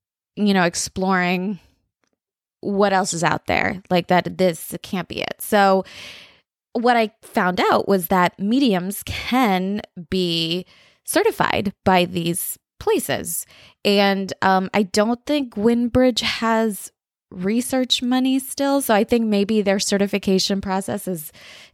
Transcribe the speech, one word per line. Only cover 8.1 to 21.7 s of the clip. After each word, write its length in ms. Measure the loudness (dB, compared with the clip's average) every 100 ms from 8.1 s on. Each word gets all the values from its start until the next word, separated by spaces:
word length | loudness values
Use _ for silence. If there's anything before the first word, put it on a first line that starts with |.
| 2 2 0
mediums 640 | -2 2 2 0 -2 -8
can 800 | -10 -10 -2 0 2 2 0 -4 -8 -16 -6
be 560 | -2 0 -2 -2 -4 -8 _ _ _ -2
certified 680 | 0 0 0 -2 0 -4 -2 2
by 180 | 2
these 560 | 2 -2 -4 -4 -8 -12 _ _
places. 640 | -2 -2 0 -6 -4 -10 -12 -20 -20 _ 0
And, 480 | 2 2 0 -4 -2
um, 280 | 2 2 2
I 100 | -2
don't 420 | 0 2 0 0 -2
think 300 | -4 -2 -2
Windbridge 640 | 0 2 0 2 2 2
has 720 | -4 -2 0 0 0 -4 -12 _ _ _ _
research 680 | -6 -2 -2 -2 -2 0 0
money 380 | 0 0 0 -2
still. 420 | -4 -4 0 0
So 120 | 2
I 100 | 2
think 220 | 4 0 2
maybe 360 | 0 2 2
their 180 | 2 0
certification 800 | 0 0 0 0 0 0 0 -2
process 460 | -2 -4 -4 -6 -6
is, 240 | -10 -10 -20 -20 -20 -12